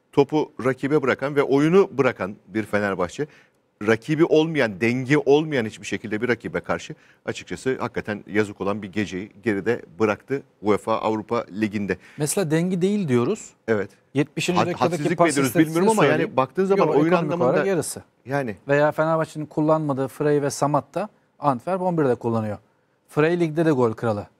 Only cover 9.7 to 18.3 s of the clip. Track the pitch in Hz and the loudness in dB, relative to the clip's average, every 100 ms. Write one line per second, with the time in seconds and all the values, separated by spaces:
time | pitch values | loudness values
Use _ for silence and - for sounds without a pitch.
9.7 | 120 - 85 107 101 - 135 - _ 101 | -4 -6 -2 0 0 -4 -8 -10 _ 0
10.7 | 98 - 110 110 110 98 117 - 95 107 | 0 0 -2 -2 -2 -4 -6 -6 -4 -4
11.7 | 104 98 90 - - 147 - 165 160 180 | -2 -4 -6 -8 -8 -4 -2 0 0 0
12.7 | 185 185 208 165 123 127 214 - _ - | -2 0 -2 0 0 0 -2 -8 _ -2
13.7 | 107 98 _ _ 131 151 - 170 185 175 | -2 -2 _ _ -4 -4 -4 -2 0 0
14.7 | 170 127 165 160 170 170 139 135 165 160 | 2 0 0 -2 2 2 2 0 2 2
15.7 | 160 202 214 147 156 156 131 131 - 190 | 2 2 4 4 2 0 0 -2 0 2
16.7 | 190 160 147 160 175 156 175 151 151 190 | 2 4 4 4 2 2 0 2 2 0
17.7 | 180 - 101 - _ 117 | -2 -4 -8 -16 _ -6